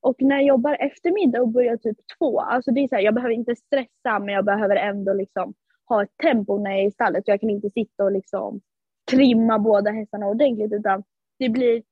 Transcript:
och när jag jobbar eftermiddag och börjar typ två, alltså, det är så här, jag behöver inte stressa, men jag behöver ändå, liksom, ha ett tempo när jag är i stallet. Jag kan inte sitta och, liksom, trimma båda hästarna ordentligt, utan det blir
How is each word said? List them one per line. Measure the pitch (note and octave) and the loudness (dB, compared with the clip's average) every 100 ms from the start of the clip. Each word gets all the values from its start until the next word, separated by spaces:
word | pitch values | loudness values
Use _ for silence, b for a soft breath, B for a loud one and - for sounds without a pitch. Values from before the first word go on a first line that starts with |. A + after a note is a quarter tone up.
och | - B3 | -2 0
när | C4 C#4 | 0 2
jag | |
jobbar | C#4 C4 C4 D4 | 4 2 2 -2
eftermiddag | C#4 - F4 G4 E4+ A#3+ | -4 -4 -4 0 0 0
och | B3 | 0
börjar | A#3 B3 A3+ | 2 0 0
typ | A3+ G#3+ _ - | -4 -8 _ -4
två, | D#4 A3 | -2 -2
alltså, | - B3 B3+ | -2 -4 0
det | B3 | 0
är | C#4 | 0
så | |
här, | A#3 | 0
jag | G3+ | 0
behöver | A3 B3 | 0 -2
inte | A3+ A#3 A#3+ | -4 -4 -6
stressa, | _ C#4 B3 _ B3+ G#3+ | _ -4 -4 _ -4 -4
men | G3+ | -2
jag | G3 | -2
behöver | G3+ G3+ G3+ G3+ | 0 0 2 0
ändå, | G#2 G2+ G2 | 0 -4 -2
liksom, | G3 F#3+ - F#3 G#3 _ _ _ | -2 -4 -6 -8 -10 _ _ _
ha | A2 | -2
ett | G#2 _ | -2 _
tempo | D#4+ B3 G3+ G3+ | 0 0 0 -4
när | G3+ | -2
jag | G3 | 0
är | G3 | -2
i | |
stallet. | G#3 A3+ F3+ - | 0 -2 -2 0
Jag | G3+ | 0
kan | A3 | 0
inte | G3+ G#3 | -2 -4
sitta | - G#3+ _ | -6 -6 _
och, | G3 | -2
liksom, | G3 - G3 G2+ G#3 _ _ _ _ - | -2 -4 -8 -8 -10 _ _ _ _ -2
trimma | B3+ C4+ A3+ A3+ A3 | 4 4 4 4 2
båda | G#3+ G#3 G3+ | 4 2 2
hästarna | A3 G#3 G#3 G3+ | -4 -8 -6 -4
ordentligt, | A3 C#4+ A3+ G#3+ | 2 2 2 -4
utan | G#3 G#3+ G3 G3+ _ _ _ | -2 -2 -2 -4 _ _ _
det | B3+ | -2
blir | A3+ B3 A#3 A3 | 0 0 0 -4